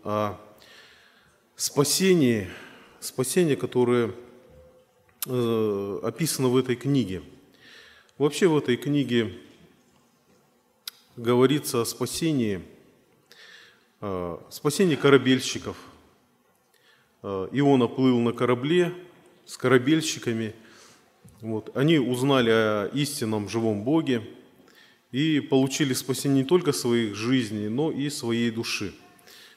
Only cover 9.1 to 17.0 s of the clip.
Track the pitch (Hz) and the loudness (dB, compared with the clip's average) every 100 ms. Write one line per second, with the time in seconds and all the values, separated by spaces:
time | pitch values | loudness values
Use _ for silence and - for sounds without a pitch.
9.1 | 117 107 - - - - _ _ _ _ | 0 0 -6 -20 -20 -20 _ _ _ _
10.1 | _ _ _ _ _ _ _ - _ _ | _ _ _ _ _ _ _ -20 _ _
11.1 | - 117 123 127 147 - 120 113 - 123 | -8 0 4 4 4 -2 -4 -4 -4 -6
12.1 | - 165 147 110 92 82 - _ _ _ | -2 -2 0 0 -4 -8 -20 _ _ _
13.1 | _ _ - - - - _ _ _ 104 | _ _ -20 -20 -20 -20 _ _ _ -8
14.1 | 92 87 82 - - 147 143 190 139 143 | -6 -6 -10 -14 -4 -4 2 2 4 6
15.1 | 139 120 131 - - 107 92 - - _ | 6 6 2 0 -8 -10 -14 -18 -20 _
16.1 | _ _ _ _ _ _ _ _ _ | _ _ _ _ _ _ _ _ _